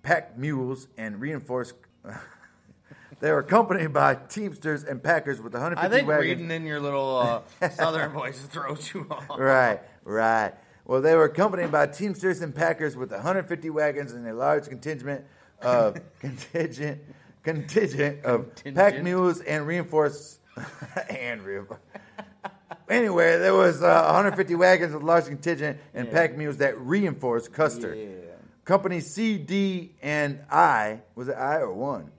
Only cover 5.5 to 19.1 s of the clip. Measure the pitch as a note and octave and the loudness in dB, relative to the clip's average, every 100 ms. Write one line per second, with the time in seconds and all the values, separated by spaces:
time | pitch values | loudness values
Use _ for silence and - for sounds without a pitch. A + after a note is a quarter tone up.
5.5 | A#2+ D3+ E3+ F3+ A#3+ C#3+ D3+ E3 E3+ E3 | -6 -4 -2 2 2 2 2 2 -2 -4
6.5 | E3 D#3+ D3 C#3+ C#3 C3+ B2+ A#2+ A#2 - | -6 -6 -4 -2 -2 0 0 0 -2 -6
7.5 | - F3+ - D#3+ D#3+ D3+ C#3 B2+ C3+ C#3 | -4 -4 0 -2 -2 -4 -6 -8 -10 -14
8.5 | D#3+ C3 D3 - F#3+ D3 D3+ C#3 C#3 C3+ | -10 -8 -8 -10 -12 -10 -12 -12 0 4
9.5 | C3 A#2+ G2+ - _ - G#2+ A2+ A2+ G#2 | 6 4 0 -8 _ -6 0 2 2 0
10.5 | - _ _ - C3 D3 E3 D3+ D#3 G#3 | -6 _ _ -4 0 4 6 4 4 0
11.5 | F#3 E3+ D3+ D3 - G#3 F3+ F#3 F3+ E3 | 0 0 2 2 0 -6 -2 -2 -2 -6
12.5 | C3+ E3 E3 D3+ B2 B2+ G2+ C#3+ F#3+ F#3 | -2 -2 0 -4 -4 -8 -4 -2 -2 -4
13.5 | F3 D#3+ D#3 D3+ C#3+ C#3 A#2+ A#2 A2+ C#3 | -8 -4 0 0 -2 -8 -10 -10 -2 0
14.5 | D3+ D3 C3 D3 D3 C3+ C#3 - _ _ | 0 -2 -10 -8 -8 -6 -8 -10 _ _
15.5 | _ B2+ B2 A2 D#3+ - _ C#3 B2+ - | _ 2 4 4 0 -16 _ -12 -12 -8
16.5 | E3 C#3 B2 D3 - - - - _ - | -4 -4 -4 -8 -8 -16 -20 -20 _ -6
17.5 | D#3+ - A3 F#3+ C3+ C#3+ D3 B2 A#2 - | -6 -2 0 0 0 -2 -2 0 0 0
18.5 | - C#3+ C#3 G3+ C3+ F3 | -14 -4 4 4 4 -2